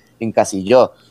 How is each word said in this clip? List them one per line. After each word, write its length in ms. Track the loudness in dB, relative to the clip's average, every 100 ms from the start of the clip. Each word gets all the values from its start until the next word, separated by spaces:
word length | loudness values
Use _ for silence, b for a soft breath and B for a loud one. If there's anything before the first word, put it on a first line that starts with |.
| _ -12
encasilló. 760 | -6 -2 -2 -2 0 2 2 _ b